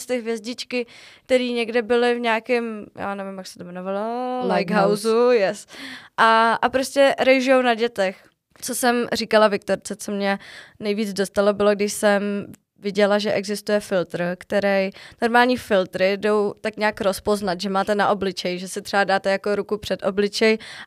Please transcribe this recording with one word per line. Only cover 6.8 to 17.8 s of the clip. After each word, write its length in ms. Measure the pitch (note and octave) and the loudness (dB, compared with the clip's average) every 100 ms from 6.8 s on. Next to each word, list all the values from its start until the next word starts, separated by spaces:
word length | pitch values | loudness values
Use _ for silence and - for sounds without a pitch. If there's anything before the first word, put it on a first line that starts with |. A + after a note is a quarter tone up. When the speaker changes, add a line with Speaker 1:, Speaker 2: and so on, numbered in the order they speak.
| C4 C#4 C#4 - | -2 4 4 4
Speaker 1:
rejžou 440 | A#3+ C4 B3+ C4 | 4 4 4 4
na 120 | B3 | 4
dětech. 540 | A3+ A#3 A#3 F#3+ G3 _ _ _ _ | 0 -2 -2 -4 -4 _ _ _ _
Co 120 | - | -8
jsem 340 | A#3+ B3+ A#3+ A#3 | -2 0 2 0
říkala 360 | A#3 A3 G#3+ G#3+ | -4 2 4 4
Viktorce, 480 | F#3+ - G3 - G3+ | 2 -2 -4 -4 -12
co 160 | - | -6
mě 260 | G3+ G3 G3 - - - - | -4 -2 -2 -6 -20 -20 -10
nejvíc 320 | G#3+ G#3 G#3 | -4 -2 -2
dostalo, 400 | G3 G3 G#3 G3+ | -2 -2 2 2
bylo, 220 | G3+ G#3 | 2 2
když 180 | G3+ G#3 | 2 -2
jsem 540 | - G#3+ G3+ G3+ G3+ - - _ _ | 0 2 2 0 -6 -8 -16 _ _
viděla, 400 | G3+ G3 G3+ G#3 | -6 0 2 2
že 140 | G#3 | 0
existuje 480 | - G3 G#3 - G#3 | -2 -2 -8 -2 -2
filtr, 560 | G#3 F#3+ E3+ E3+ F3 F3+ | 0 -2 -2 -4 -4 -6
který, 520 | - G3+ G3+ G3 F#3+ - - - | -2 0 2 0 -2 -6 -20 -4
normální 360 | A#3 A#3+ B3 B3+ | 2 4 4 2
filtry 560 | - G3+ F#3 F3+ F#3+ G3 | 2 0 0 0 0 2
jdou 380 | G#3 G#3+ G3+ - | 0 2 0 -4
tak 160 | A3 G#3 | -8 -2
nějak 240 | G#3+ G#3+ | -4 0
rozpoznat, 600 | F#3+ F#3+ - G#3 G3+ F3+ | -2 -2 -2 -2 0 -4
že 80 | G3 | -2
máte 240 | F#3+ | -2